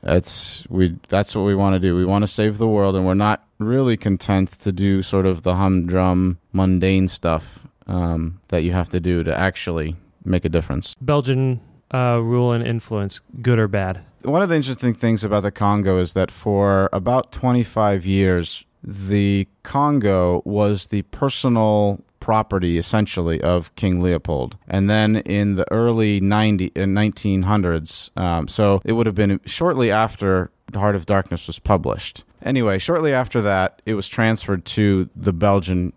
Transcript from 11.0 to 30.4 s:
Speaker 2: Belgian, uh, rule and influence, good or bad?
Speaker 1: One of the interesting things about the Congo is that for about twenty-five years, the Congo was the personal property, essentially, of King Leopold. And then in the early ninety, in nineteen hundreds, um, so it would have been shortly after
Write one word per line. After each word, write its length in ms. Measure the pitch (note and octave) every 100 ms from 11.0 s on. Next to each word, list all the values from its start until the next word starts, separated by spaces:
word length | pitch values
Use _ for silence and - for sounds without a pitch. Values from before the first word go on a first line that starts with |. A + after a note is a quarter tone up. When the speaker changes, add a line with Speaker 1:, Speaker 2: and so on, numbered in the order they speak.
Speaker 2:
Belgian, 600 | B2+ D3 C3 C3 C3 B2 - - _
uh, 280 | C3 B2 A#2+
rule 280 | A2+ B2 B2
and 140 | A#2 A#2
influence, 540 | A2+ - A2 G2 - _ -
good 160 | B2 A#2
or 80 | G#2+
bad? 340 | G2+ F#2+ F2+ - _
Speaker 1:
One 220 | - D#3
of 60 | G3
the 60 | E3
interesting 380 | C3 B2 B2+
things 300 | A2 A#2 A2+
about 180 | G#2 G#2
the 100 | G2+
Congo 460 | - G#2 G#2 G2 F#2
is 160 | F2+
that 160 | - F#2+
for 600 | - - G2+ G2+ G2 G2
about 380 | - F#2 B2+ -
twenty-five 720 | - B2+ B2 A#2 - G#2+ G2 F2+
years, 580 | F#2+ F#2+ F2+ E2 - - _
the 640 | - G2+ G2 G2+ G2+ G2 G2 _
Congo 760 | - C#3 D3 D3 G#2 F#2+ F2+ F2 -
was 420 | G#2 G#2 G#2 -
the 140 | G#2
personal 1000 | F#2+ - C#3 - C3 A#2 A2 G#2+ G#2 G2+ - _
property, 580 | - A2 G#2+ G2 F2+ E2+
essentially, 640 | E2 A2 G#2+ - E2+ E2
of 340 | D#2+ F2+ E2 -
King 260 | G2 F2+
Leopold. 560 | F2+ E2+ - D2+ B1 - -
And 220 | G2 G2
then 280 | G#2+ G#2+ G#2+
in 380 | - G2+ G2+ F#2+
the 140 | -
early 500 | G#2+ A#2+ A2+ G#2+ G2+
ninety, 500 | G2 G#2 G#2+ G#2 F#2 -
in 180 | G2
nineteen 500 | G2 G#2+ - G#2 F#2+
hundreds, 680 | F#2 G#2+ F2+ E2 D#2 - - -
um, 320 | F#2 E2+ D2+
so 320 | - G#2 G2 -
it 80 |
would 140 | A2+ A2
have 80 | G2
been 240 | G#2 F#2+ -
shortly 460 | - E3+ C3+ A#2
after 580 | G#2 A2+ - G2 F#2